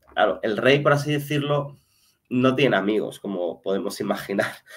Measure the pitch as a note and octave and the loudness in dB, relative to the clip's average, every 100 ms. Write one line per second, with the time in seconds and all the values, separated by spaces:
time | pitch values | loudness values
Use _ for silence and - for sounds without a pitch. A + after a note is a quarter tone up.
0 | _ - G#2+ - A2 G2+ B2+ C#3+ D3+ C#3+ | _ 0 0 0 -2 0 4 4 4 2
1 | D3 D3 - D3 C#3+ D3 C#3 - _ _ | 0 -4 -2 -2 0 -2 -4 -12 _ _
2 | _ _ _ B2 B2+ B2 C3 G2 G2 G#2+ | _ _ _ 2 2 4 2 2 2 0
3 | B1+ - G2+ F#2+ F2 - G2 G2 G2 - | -2 -6 -6 -4 -4 -4 -4 -4 -4 -6
4 | G2+ G2+ - G2+ G#2+ - - | -4 -4 -2 -2 -2 -6 -18